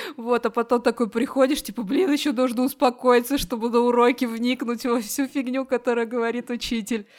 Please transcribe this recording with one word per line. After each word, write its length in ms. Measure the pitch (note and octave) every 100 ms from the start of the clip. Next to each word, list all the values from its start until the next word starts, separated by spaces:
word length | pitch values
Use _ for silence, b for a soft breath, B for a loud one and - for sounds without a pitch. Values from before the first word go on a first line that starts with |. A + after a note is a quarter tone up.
| F#4+ C#4+
Вот, 280 | A#3 A#3 -
а 20 |
потом 320 | A#3+ A#3 A#3+
такой 280 | A#3+ A#3 A3+
приходишь, 520 | A#3 C4+ C4+ C4 C#4+
типа, 220 | - G#3
«Блин, 280 | F#3+ D4+ F#4
еще 220 | C#4+ D4+
нужно 300 | A#3+ B3+ A3+
успокоиться, 720 | B3+ - C4 B3 B3+ A#3+ B3 C#4
чтобы 320 | - A#3 A#3
на 100 | A#3
уроке 480 | A#3+ A#3+ A#3+ B3 B3
вникнуть 580 | A3+ A#3+ B3+ A#3 A#3 B3+
во 140 | A#3+
всю 280 | G#3 - C4+
фигню, 380 | C#4+ B3 C4 C4
которую 420 | A#3+ A#3+ A#3+ A#3
говорит 420 | A#3+ A3+ A#3+ -
учитель». 560 | A#3+ - A3+ G3+ A3+ G3